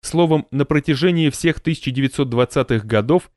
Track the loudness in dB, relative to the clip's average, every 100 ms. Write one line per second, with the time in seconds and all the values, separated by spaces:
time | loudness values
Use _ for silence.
0 | -2 0 2 2 0 -4 0 0 0 0
1 | 2 2 0 0 -2 -2 -4 -4 -4 -2
2 | -2 -2 -2 0 0 0 0 -2 0 -2
3 | 2 0 0